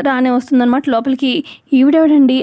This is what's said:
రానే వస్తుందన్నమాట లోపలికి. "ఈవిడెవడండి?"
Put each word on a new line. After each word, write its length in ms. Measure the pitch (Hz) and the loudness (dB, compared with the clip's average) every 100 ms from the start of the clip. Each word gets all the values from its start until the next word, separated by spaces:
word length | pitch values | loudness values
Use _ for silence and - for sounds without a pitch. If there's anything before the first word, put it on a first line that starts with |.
| 277 | -2
రానే 260 | 254 254 | -2 -2
వస్తుందన్నమాట 520 | 247 247 262 240 262 285 | -2 -2 -2 0 -2 -2
లోపలికి. 440 | 233 254 247 269 247 - - _ | -4 -4 -4 -4 -4 -8 -16 _
"ఈవిడెవడండి?" 640 | 262 277 320 320 294 262 262 | 0 2 2 2 4 2 0